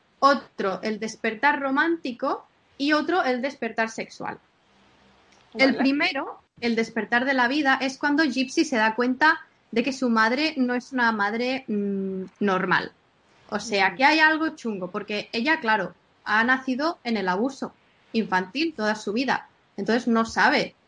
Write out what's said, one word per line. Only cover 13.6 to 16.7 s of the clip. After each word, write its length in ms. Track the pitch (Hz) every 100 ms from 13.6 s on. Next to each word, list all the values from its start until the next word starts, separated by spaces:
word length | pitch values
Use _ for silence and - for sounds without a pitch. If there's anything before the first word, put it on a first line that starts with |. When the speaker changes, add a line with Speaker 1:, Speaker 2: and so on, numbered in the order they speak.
Speaker 1:
sea, 280 | 226 202 190
Speaker 3:
Ujú. 80 | 180
Speaker 1:
que 60 |
hay 140 | 269 311
algo 300 | 311 311 320 311
chungo, 340 | 233 202 180
porque 380 | 208 202 208 196
ella, 300 | 233 247 320
claro, 340 | 226 214 180 - _ _
ha 180 | - 214
nacido 560 | 233 262 262